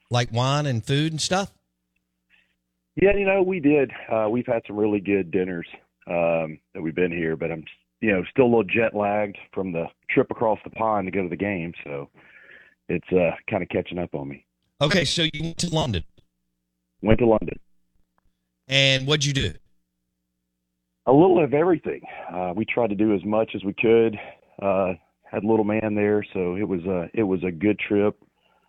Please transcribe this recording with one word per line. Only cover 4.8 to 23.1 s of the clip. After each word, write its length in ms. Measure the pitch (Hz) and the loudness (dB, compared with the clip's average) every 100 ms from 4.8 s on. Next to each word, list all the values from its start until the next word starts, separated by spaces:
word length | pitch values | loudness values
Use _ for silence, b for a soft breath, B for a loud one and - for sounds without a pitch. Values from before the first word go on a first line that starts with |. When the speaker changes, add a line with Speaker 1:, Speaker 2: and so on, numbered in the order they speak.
| 107 104 | 0 0
Speaker 2:
good 320 | 92 98 85 | 0 0 0
dinners, 340 | 95 92 85 - - _ _ - | -2 -2 -6 -10 -16 _ _ -4
um, 540 | 87 85 82 80 78 _ | 0 2 0 -2 -10 _
that 60 | 95 | -8
we've 140 | 82 | -6
been 160 | 80 90 | 0 0
here, 240 | 85 82 78 | 0 -4 -2
but 140 | 82 | -4
I'm, 140 | 82 78 - _ _ | -6 -12 -20 _ _
you 100 | 113 | 0
know, 140 | 92 90 | 0 0
still 140 | - 123 | 2 4
a 0 | |
little 180 | 117 | 4
jet 320 | 95 113 110 104 | 2 0 0 0
lagged 420 | 104 104 104 - - | 0 0 -2 -6 -12
from 180 | - 95 | -8 -4
the 160 | 82 82 - - | -4 -6 -10 -2
trip 180 | 135 123 | 0 0
across 260 | - 113 101 | 0 -2 -2
the 60 | - | -6
pond 360 | - 110 107 95 | -6 -2 -2 -2
to 60 | |
go 100 | 95 | -4
to 60 | 90 | -4
the 80 | 82 | -4
game, 360 | 101 95 85 - | -4 -4 -6 -10
so 260 | 73 71 71 B B B B B B _ - | -12 -10 -12 B B B B B B _ -6
it's, 180 | 87 - | -6 0
uh, 240 | 92 82 - - | 2 2 -2 -4
kinda 180 | 98 85 | -4 -2
catching 300 | 98 - 87 | -4 -4 -6
up 160 | 87 | -6
on 140 | 73 69 | -8 -10
me. 160 | 69 _ _ _ - | -12 _ _ _ -4
Speaker 1:
Okay, 240 | 151 185 | 0 0
so 180 | 143 - | 0 0
you 180 | 156 147 | 0 0
went 180 | 160 - | -2 -4
to 140 | 175 | -2
London. 300 | 156 156 90 - _ _ _ _ _ _ _ _ _ | -2 0 -2 -6 _ _ _ _ _ _ _ _ _
Speaker 2:
Went 200 | 98 107 | 2 4
to 60 | 117 | 4
London. 340 | 107 82 - - _ _ _ _ _ _ _ _ _ - | 2 0 -10 -14 _ _ _ _ _ _ _ _ _ 0
Speaker 1:
And 400 | 135 135 135 131 | 4 4 4 2
what'd 180 | 151 | 0
you 80 | 143 | 2
do? 220 | 135 101 - _ _ _ _ _ _ _ _ _ _ _ _ _ _ - | 0 -2 -6 _ _ _ _ _ _ _ _ _ _ _ _ _ _ 4
Speaker 2:
A 60 | |
little 300 | 139 190 339 | 6 8 6
of 120 | 143 | 4
everything. 480 | 143 175 320 90 71 - B B | 2 2 2 -2 -8 -12 B B
Uh, 240 | 87 90 90 | -6 -4 -4
we 80 | |
tried 260 | 110 - 113 | -2 0 0
to 60 | 101 | 2
do 180 | 110 | 2